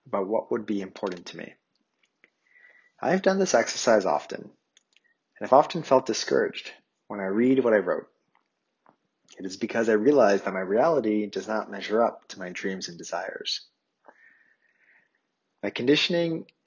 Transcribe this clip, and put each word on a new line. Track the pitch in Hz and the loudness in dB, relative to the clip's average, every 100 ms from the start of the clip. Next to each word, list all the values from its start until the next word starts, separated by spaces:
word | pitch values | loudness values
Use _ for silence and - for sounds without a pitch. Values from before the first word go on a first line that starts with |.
| - | -8
about | 101 95 | -4 -2
what | 110 - | -2 -2
would | 120 | -4
be | 107 101 | -2 -4
important | 98 - 101 90 - | -6 -6 -8 -8 -14
to | 82 | -14
me. | - - _ _ _ _ _ _ _ _ _ _ _ _ _ - | -14 -16 _ _ _ _ _ _ _ _ _ _ _ _ _ -8
I | 117 | -2
have | 185 | 0
done | 190 190 | 2 0
this | 185 | 2
exercise | 120 113 - - 110 92 | 2 0 -2 4 4 4
often, | 73 - - | -2 -4 -12
and | - _ _ _ _ _ _ _ _ - | -14 _ _ _ _ _ _ _ _ -10
I've | 104 | 4
often | 131 156 170 | 4 4 -2
felt | 147 131 123 | 2 2 2
discouraged | 110 - 135 107 - - - _ _ - | -4 0 0 0 -6 -16 -18 _ _ -12
when | 104 | -6
I | |
read | 95 101 123 131 | -4 2 2 4
what | 123 | 4
I | 110 | 4
wrote. | 90 78 - _ _ _ _ _ _ _ _ _ _ _ _ - | 2 -4 -6 _ _ _ _ _ _ _ _ _ _ _ _ -14
It | 92 | -12
is | - | -6
because | 110 117 113 | -4 -2 2
I | |
realize | 107 110 147 107 101 | 4 6 6 6 4
that | - | 0
my | 95 | -4
reality | 92 107 156 156 110 107 101 | -2 2 2 2 0 0 -2
does | 98 95 | -6 -4
not | 107 - | -6 -6
measure | 101 95 107 | -10 -2 2
up | 117 - - | 2 -2 -16
to | 104 | -14
my | 90 | -12
dreams | 87 98 95 87 | -8 -6 -6 -10
and | 85 | -14
desires. | 87 87 95 - - - - _ _ _ _ _ _ _ _ _ _ _ _ _ _ _ _ _ _ _ | -10 -10 -8 -10 -8 -8 -10 _ _ _ _ _ _ _ _ _ _ _ _ _ _ _ _ _ _ _
My | 98 | -8
conditioning | - 123 151 - 175 170 165 - _ | -2 2 2 2 0 0 -4 -10 _